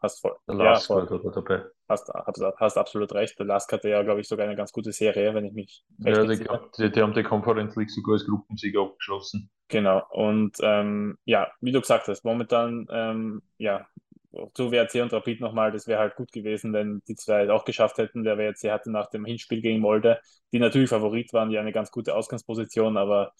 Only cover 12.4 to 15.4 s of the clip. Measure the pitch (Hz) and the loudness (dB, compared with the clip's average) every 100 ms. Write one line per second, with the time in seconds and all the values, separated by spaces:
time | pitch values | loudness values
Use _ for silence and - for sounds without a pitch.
12.4 | 113 117 120 117 107 117 113 110 110 104 | 0 2 2 -4 -6 -4 -4 -4 -6 -8
13.4 | - - 110 98 - - - - _ 85 | -14 -6 -4 -4 -6 -20 -20 -20 _ -16
14.4 | 101 - 123 120 113 123 120 113 123 117 | -10 -6 2 2 2 0 0 -2 -2 -4